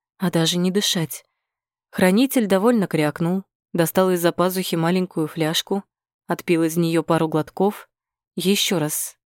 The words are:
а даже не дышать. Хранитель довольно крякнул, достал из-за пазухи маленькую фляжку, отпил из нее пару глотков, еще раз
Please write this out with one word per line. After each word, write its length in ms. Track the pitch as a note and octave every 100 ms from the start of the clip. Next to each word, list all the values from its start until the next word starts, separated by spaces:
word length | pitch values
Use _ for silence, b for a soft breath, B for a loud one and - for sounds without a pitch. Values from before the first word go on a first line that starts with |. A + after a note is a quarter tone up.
| _ -
а 120 | F3+
даже 280 | E3 E3 F3
не 120 | F#3
дышать. 540 | F#3+ - F#3 D#3 - _ _ _ _ _ _ _
Хранитель 540 | - F#3 G3+ C4+ C4 G3
довольно 420 | G3 A3+ A#3 F3
крякнул, 580 | D#3+ D3+ - E3+ F#3+ - _ _
достал 380 | E3+ E3 F#3+ F#3
из-за 200 | F3 E3+
пазухи 440 | E3 F3+ F#3 F3+ E3
маленькую 520 | E3 F#3 F3+ E3 D3+
фляжку, 560 | E3 D#3 E3+ - G3 - _ _ _ -
отпил 360 | E3+ - E3
из 140 | D#3+ E3+
нее 260 | E3 E3
пару 240 | D#3 D#3+ D#3+
глотков, 640 | D#3 - - G3 - - _ _ _ _ -
еще 440 | F3+ G3+ - F3+
раз 380 | D3+ - - _